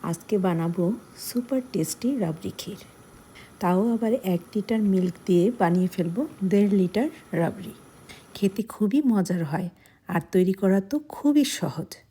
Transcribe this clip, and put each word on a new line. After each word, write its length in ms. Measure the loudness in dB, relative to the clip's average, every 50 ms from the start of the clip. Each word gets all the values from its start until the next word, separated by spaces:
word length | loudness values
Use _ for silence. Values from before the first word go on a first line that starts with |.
আজকে 320 | -4 -6 -6 -6 -4 -2 0 2 2
বানাবো 380 | 2 2 2 0 -2 0 0 0 0 0 -2 -8 -20 -18 -14 -14
সুপার 340 | -6 -6 -6 -4 -2 -4 -4 -4 -2
টেস্টি 360 | -4 -4 -2 -2 -4 -4 -2 -2 0 0
রাবড়ি 280 | -2 -2 -4 -6 -8 -10 -10 -10
ক্ষীর। 200 | -12 -12 -12 -12 -14 -20 -20 -20 -20 -20 -20 -20 -20 -20 -20 -20 -20 -20 -10 -4
তাও 200 | -2 0 2 2 2 2 0
আবার 180 | 0 0 0 -2 0 0 -2 -2
এক 80 | -2 -2 -4 -6
লিটার 260 | -4 -2 0 0 0 2 2
মিল্ক 220 | 2 2 2 0 -4 -6 -2
দিয়ে 180 | 2 4 4 4 2 2 2
বানিয়ে 300 | 2 2 4 2 0 0 0
ফেলবো 280 | -2 -4 -2 -2 -4 -4 -6 -6 -4 -2 2
দেড় 220 | 4 4 4 4 4 2
লিটার 280 | 2 2 0 0 -2 -2 -4 -10 -14 -6 -2 -2
রাবড়ি। 320 | -2 -2 -2 -8 -14 -14 -14 -16 -20 -20 -20 -20 -20 -20 -20 -20 -20 -20 -6
খেতে 280 | -2 -2 -2 0 -2
খুবই 380 | -6 -6 -2 -2 -2 2 2 2 2 4
মজার 300 | 2 2 2 0 -2 -4 -2
হয় 240 | -2 -4 -4 -4 -6 -10 -14 _ -20 _ _ _ -4 -4
আর 60 | -4 -4 2
তৈরি 220 | 2 2 4 4 2 2
করা 200 | 2 4 4 2
তো 160 | 2 -2 -6 -6 -6 -8
খুবই 360 | -14 0 0 4 4 4 2 2 -2 -4
সহজ 320 | -4 -4 -4 -6 -10 -10 -12 -20 _ _